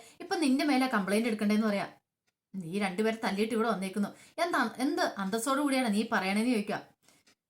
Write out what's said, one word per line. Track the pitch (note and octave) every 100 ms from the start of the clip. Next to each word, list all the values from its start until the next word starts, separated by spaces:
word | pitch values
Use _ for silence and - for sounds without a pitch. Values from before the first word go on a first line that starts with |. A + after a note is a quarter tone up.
| - -
ഇപ്പൊ | - F#4+
നിന്റെ | D4 C4+
മേലെ | D#4 B3+ C4
കംപ്ലൈന്റ് | A3 F#3 G#3 A#3
എടുക്കണ്ടേന്ന് | G#3+ G#3 G#3+ A3
പറയാം. | G3+ - - _ _ _ _ _
നീ | F#3+ D#3+ G3
രണ്ടുപേരെ | G3 F3+ A3 A3
തല്ലിയിട്ട് | G#3 G3 A3
ഇവിടെ | A3 A#3
വന്നേക്കുന്നു. | F#3 F#3+ G3+ G3+ - - -
എന്താ, | F4 E4 A3+ -
എന്ത് | C4+ F4 D#4+ -
അന്തസ്സോടു | F#3+ A3+ C4+ C4+
കൂടിയാണ് | D4 C4 A#3+
നീ | G3+ A3+
പറയണേന്ന്?" | G#3 F#3 G3+ A#3+
ചോദിക്കുക. | A3+ G3+ F#3+ - _ _ _ _ _